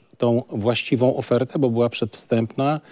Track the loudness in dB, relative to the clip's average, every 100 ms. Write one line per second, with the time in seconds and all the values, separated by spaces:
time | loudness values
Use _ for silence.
0 | _ -2 0 0 -2 -2 0 0 0 2
1 | 2 2 0 0 0 0 0 2 0 -2
2 | -6 -6 -2 -2 0 -2 -2 -2 -6